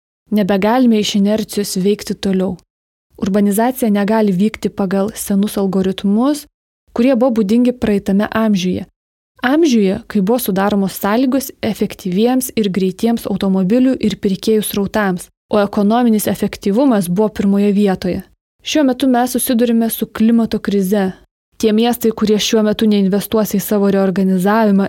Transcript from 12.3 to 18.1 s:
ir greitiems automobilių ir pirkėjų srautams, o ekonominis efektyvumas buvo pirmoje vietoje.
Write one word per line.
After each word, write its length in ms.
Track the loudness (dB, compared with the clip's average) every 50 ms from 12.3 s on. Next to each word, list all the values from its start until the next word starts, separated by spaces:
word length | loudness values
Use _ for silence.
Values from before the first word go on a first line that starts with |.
| 2 0 -2 -2 -2
ir 140 | -2 -2 -2
greitiems 560 | -2 -2 -2 -2 -2 -2 -2 -2 -2 -2 -2 -4
automobilių 640 | -4 -2 -2 0 0 0 0 2 2 2 2 2 0 0
ir 160 | -2 -2 -2 -2 -2
pirkėjų 400 | -2 -2 -2 0 0 0 0 0
srautams, 640 | -2 -4 -4 -4 -4 -2 -2 -2 -2 -2 -4 -8 -12 _ _ _ -2 0
o 80 | 0
ekonominis 680 | 0 0 0 0 0 2 2 2 2 2 2 2 0 -2 -4
efektyvumas 800 | -2 -4 -6 -6 -4 -4 -2 0 2 2 2 2 0 0 0
buvo 180 | 0 0 0 0
pirmoje 440 | -2 -2 0 0 2 2 2 2 2
vietoje. 460 | 2 2 0 0 -2 -4 -4